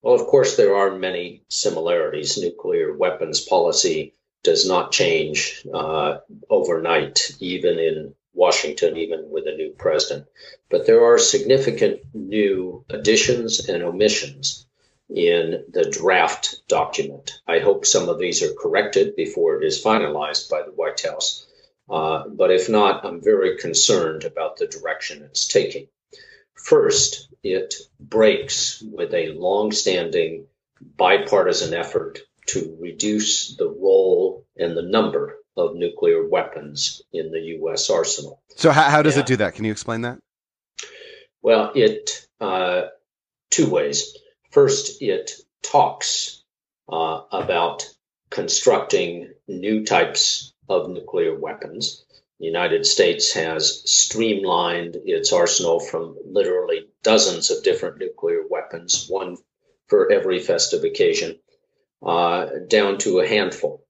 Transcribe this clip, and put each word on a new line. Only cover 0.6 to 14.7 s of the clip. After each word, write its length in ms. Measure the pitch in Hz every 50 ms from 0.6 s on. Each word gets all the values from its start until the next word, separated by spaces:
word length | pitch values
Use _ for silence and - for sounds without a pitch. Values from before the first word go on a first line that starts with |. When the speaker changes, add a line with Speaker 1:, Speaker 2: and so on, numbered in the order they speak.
| 113 98 98
Speaker 1:
are 200 | 101 98 98 95
many 460 | 92 92 92 92 87 87 87 - - _ _
similarities. 880 | - - - 107 85 82 80 85 87 85 80 76 - 76 76 - - 104
Nuclear 580 | 90 87 - - - 90 87 85 80 76 76
weapons 440 | 76 90 90 87 - 90 82 78 -
policy 760 | - - 92 90 85 85 78 - - 90 80 78 73 - _ _ _ _ _ _ _
does 220 | - 82 80 87
not 260 | 92 92 87 85 - -
change, 760 | - 95 85 82 80 76 76 76 76 - - - - - - -
uh, 440 | 87 78 78 80 78 76 78 73 - - _ - - - _
overnight, 840 | 110 98 90 87 85 82 80 85 85 78 78 - - - - - - -
even 400 | 95 90 92 90 - 87 82 82
in 340 | 82 80 78 78 76 78 - _ _ _ _
Washington, 640 | 85 90 87 - - - 78 76 - 87 82 78
even 320 | 82 82 80 82 78 78 76
with 200 | - 80 76 76
a 80 | 76
new 180 | 78 78 73 -
president. 500 | _ - 87 78 76 - - 71 69 - _ _ _ - - - _ _ _
But 160 | - 87 -
there 180 | - 113 117 117
are 140 | 117 117 113
significant 840 | - - - 101 104 110 131 135 135 123 110 - 117 98 - - - - -
new 680 | 110 92 95 101 107 104 98 98 92 92 90 90 - - _
additions 800 | - 107 - - 113 110 - - 123 120 113 113 110 - - -
and 140 | 92 85 87
omissions 840 | 87 85 92 107 107 107 - - - 69 - - - - - - _